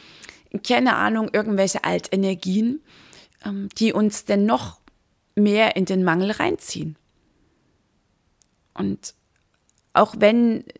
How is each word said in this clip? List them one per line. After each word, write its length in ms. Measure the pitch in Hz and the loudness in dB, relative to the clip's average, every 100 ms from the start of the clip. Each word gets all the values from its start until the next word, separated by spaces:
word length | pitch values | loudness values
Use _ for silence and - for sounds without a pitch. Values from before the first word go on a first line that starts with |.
| - - - - _ 202 - | -20 -20 -20 -20 _ -8 -2
keine 300 | 240 254 202 | 2 2 2
Ahnung, 340 | 208 220 220 | 0 -2 -2
irgendwelche 520 | - 214 196 196 196 | -2 0 0 0 -2
Altenergien, 960 | - 175 - 190 190 185 185 190 226 294 - - - - - _ | -2 -4 -2 -2 0 -2 -2 0 0 -4 -10 -20 -20 -20 -20 _
ähm, 240 | - 196 196 - | -12 -10 -10 -2
die 140 | 220 | 0
uns 320 | - 214 - | 2 0 0
denn 220 | - 202 208 | 0 2 2
noch 320 | 247 - - _ _ _ _ _ | 0 -2 -14 _ _ _ _ _
mehr 420 | - 208 208 220 - | 0 2 4 2 2
in 80 | |
den 200 | 185 190 | 0 0
Mangel 260 | 180 165 190 | 2 2 0
reinziehen. 680 | 214 - - - - 156 151 _ _ _ _ _ _ _ _ _ _ _ _ _ _ _ _ _ | -2 -2 -4 -6 -8 -10 -12 _ _ _ _ _ _ _ _ _ _ _ _ _ _ _ _ _
Und 420 | - 196 196 - - _ _ _ _ _ _ _ | -8 -6 -6 -10 -18 _ _ _ _ _ _ _
auch 220 | - 208 226 | 2 2 4
wenn 460 | 208 233 233 226 - - | 4 4 2 0 -6 -18